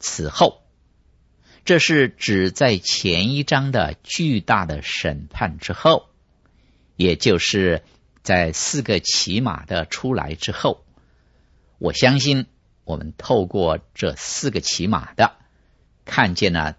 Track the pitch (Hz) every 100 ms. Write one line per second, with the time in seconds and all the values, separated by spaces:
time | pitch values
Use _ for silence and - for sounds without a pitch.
0 | - - 76 - 175 - _ _ _ _
1 | _ _ _ _ _ - - 170 - 151
2 | 123 - - 101 92 - 135 95 - -
3 | 98 85 107 139 139 139 139 123 76 -
4 | - - 160 110 - 107 85 73 - -
5 | 82 73 76 - 98 73 - - 160 160
6 | - _ _ _ _ _ _ _ _ -
7 | 90 78 120 87 - 104 92 80 _ _
8 | _ _ - 90 82 - - 147 117 92
9 | - - - 101 127 76 - 87 80 -
10 | 127 113 73 85 - - 139 - _ _
11 | _ _ _ _ _ _ _ - 85 -
12 | 127 139 135 135 - _ _ _ - 76
13 | 76 - - 120 90 101 82 78 _ -
14 | 90 71 - - 139 98 - - 90 92
15 | - - 110 - _ _ _ _ _ _
16 | - - 107 87 101 85 76